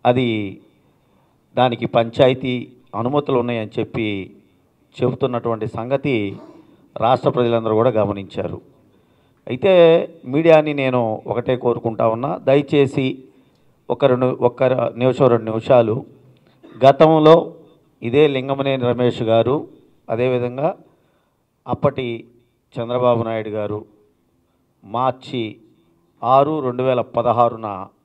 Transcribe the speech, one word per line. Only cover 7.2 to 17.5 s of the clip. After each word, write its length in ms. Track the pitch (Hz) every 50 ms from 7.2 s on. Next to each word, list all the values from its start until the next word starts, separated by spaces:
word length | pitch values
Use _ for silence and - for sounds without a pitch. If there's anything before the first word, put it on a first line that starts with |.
| - 151
ప్రజలందరూ 440 | - 123 123 117 117 117 110 113 107
కూడా 160 | 110 113 131
గమనించారు. 720 | 110 110 101 98 101 98 98 - - 104 98 104 98 - _ _ _ _ _ _ _ _ _ _ _ _ _ _ _ _ _ -
అయితే 240 | 127 127 - 196 190 180 170 160 165 170 - - - - -
మీడియాని 500 | 127 131 151 160 165 160 156 151 151 147
నేను 480 | 143 135 131 127 123 117 110 110 - -
ఒకటే 300 | - 104 117 120 - 127
కోరుకుంటా 520 | 120 - 123 120 123 - 117 110 107 117 113
ఉన్నా, 280 | 110 117 127 147 180
దయచేసి 880 | - - 135 135 147 143 143 160 143 139 127 - 147 131 131 - - - - _ _ _ _ _ _ _ _ _ _ _ -
ఒక 140 | 127 - 143
రెండు, 220 | 135 123 123 127 127 135 -
ఒక్క 220 | 123 120 123 - 131 127 131 123 117 113 107
నిమిషం, 300 | 117 123 131 123 - 143
రెండు 240 | 123 117 113 110 113
నిమిషాలు, 540 | 110 110 - - 135 123 117 107 110 139 - - - _ _ _ _ _ _ _ _ _ - - - - 127
గతంలో 680 | 135 139 - 160 156 160 156 151 156 165 170 - -